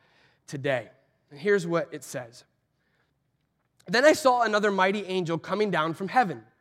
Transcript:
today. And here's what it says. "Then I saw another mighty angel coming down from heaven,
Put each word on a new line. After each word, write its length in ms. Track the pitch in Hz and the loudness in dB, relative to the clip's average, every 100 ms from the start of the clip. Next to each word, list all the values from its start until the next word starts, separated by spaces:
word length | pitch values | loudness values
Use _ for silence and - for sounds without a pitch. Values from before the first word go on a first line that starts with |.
| _ _ _ _ - | _ _ _ _ -14
today. 420 | - 139 127 104 _ _ _ _ | -6 -4 -4 -6 _ _ _ _
And 100 | 143 | -6
here's 260 | 190 202 170 | 0 0 0
what 220 | 170 143 | -4 -4
it 120 | 151 | -10
says. 400 | - 135 120 120 _ _ _ _ _ _ _ _ _ _ _ _ _ _ - | -12 -12 -14 -20 _ _ _ _ _ _ _ _ _ _ _ _ _ _ -4
"Then 180 | 220 | 4
I 80 | 294 | 4
saw 300 | 359 262 247 | 6 4 2
another 280 | 226 208 208 | 2 2 2
mighty 340 | 190 190 208 185 | 2 2 0 -4
angel 320 | 185 165 160 | -4 -2 -4
coming 320 | - 196 214 | -4 -2 0
down 240 | 165 160 | 0 -2
from 140 | 156 190 | -4 -2
heaven, 340 | 247 208 117 - _ | 0 0 -4 -16 _